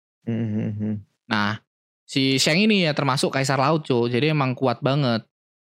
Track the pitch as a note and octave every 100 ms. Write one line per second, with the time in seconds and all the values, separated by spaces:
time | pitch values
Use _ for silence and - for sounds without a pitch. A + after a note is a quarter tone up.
0 | _ _ - A2+ A2+ G#2+ A2 G#2 G#2+ G#2+
1 | - _ - A2 G#2 G#2+ - _ _ _
2 | _ C#3 C3+ C3+ - D#3+ A3 G#3 E3 D3
3 | C#3+ C3+ F#3+ C3+ C3+ C3+ C3+ E3 - A#2+
4 | A#2+ A#2+ D3+ D3+ C3 B2+ C3 A#2 C3+ C#3+
5 | C3 A2+ - _ _ _ _